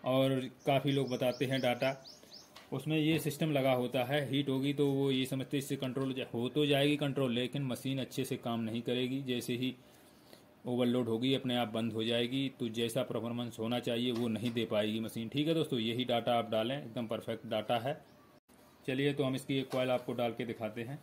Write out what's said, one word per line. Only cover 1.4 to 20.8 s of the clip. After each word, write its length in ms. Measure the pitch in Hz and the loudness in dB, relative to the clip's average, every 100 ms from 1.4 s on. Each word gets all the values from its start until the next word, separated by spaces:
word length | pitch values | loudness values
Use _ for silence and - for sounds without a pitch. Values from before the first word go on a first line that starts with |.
हैं 160 | 127 135 | 0 2
डाटा, 360 | 123 117 131 139 - - - - - - - | 2 2 0 -2 -10 -20 -20 -20 -20 -20 -8
उसमें 240 | 135 151 156 | -6 0 2
ये 220 | 151 160 | 4 4
सिस्टम 340 | 151 139 160 | 0 0 2
लगा 200 | 143 131 | 4 4
होता 300 | 127 123 135 | 4 2 0
है, 160 | 123 147 135 | 0 0 0
हीट 220 | 135 139 | 0 0
होगी 240 | 131 139 | 0 0
तो 120 | 143 143 | 2 2
वो 220 | 139 139 | 4 2
ये 140 | 131 131 | 2 0
समझते 320 | 135 131 143 | -2 -2 -4
इससे 180 | 135 139 | -2 -4
control 360 | 131 123 135 | -4 -2 -2
जा-, 120 | 131 123 | -4 -4
हो 220 | 120 120 | -2 0
तो 180 | 139 147 | 2 4
जाएगी 300 | 139 143 147 | 6 4 2
control, 360 | 147 135 135 | 0 2 0
लेकिन 300 | 117 127 143 | 0 -2 -2
मशीन 340 | 139 117 135 135 | -2 -2 -2 -4
अच्छे 260 | 120 - | -4 -4
से 120 | 127 123 | -2 -2
काम 220 | 123 117 | -2 -2
नहीं 220 | 110 113 | -2 -4
करेगी। 380 | 120 123 127 131 | -2 0 0 -2
जैसे 300 | 135 120 117 | -2 -2 -2
ही 200 | 120 127 120 - - - - - - - - | -2 -2 -4 -16 -20 -20 -20 -20 -20 -20 -12
overload 440 | 120 123 123 123 117 | -4 2 2 2 2
होगी 240 | 113 127 | 0 2
अपने 220 | 135 127 123 | 2 2 0
आप 120 | 113 | 0
बंद 240 | 113 117 | 0 -2
हो 120 | 107 | -2
जाएगी, 440 | 113 117 120 135 135 | 0 2 0 0 -4
तो 180 | - 120 | -2 -4
जैसा 320 | 113 117 131 | 0 0 0
performance 540 | 123 120 113 120 120 113 | -2 -2 -4 -4 -6 -4
होना 220 | 113 123 | -2 0
चाहिए 320 | 120 117 123 | 0 0 0
वो 160 | 117 120 | 0 0
नहीं 240 | 110 120 | 0 0
दे 120 | 117 110 | 0 0
पाएगी 340 | 107 107 110 | 2 0 -2
मशीन, 280 | 110 117 113 | -4 -6 -4
ठीक 200 | 143 151 | 0 2
है 60 | |
दोस्तों। 240 | 165 147 127 | 2 0 0
यही 240 | 113 117 | 0 -2
डाटा 340 | 123 120 113 120 | 0 2 2 0
आप 120 | 113 | 2
डालें, 260 | 110 113 139 | 0 0 -2
एकदम 280 | 135 113 113 | -6 -6 -4
perfect 400 | 110 110 113 113 | -4 -4 -8 -2
डाटा 320 | 110 104 120 | -4 0 0
है। 220 | 117 156 - - - - _ - - - - | 0 -6 -10 -20 -20 -20 _ -20 -20 -12 -4
चलिए 260 | 131 139 | 0 0
तो 120 | 143 | 2
हम 100 | 135 | 0
इसकी 240 | 131 - 135 | 0 -2 -2
एक 120 | 131 | 0
coil 200 | 127 127 | 0 2
आपको 220 | 123 127 | 0 0
डाल 180 | 117 120 | 0 -2
के 120 | 117 | -2
दिखाते 380 | 120 113 107 110 | -6 -4 -6 -6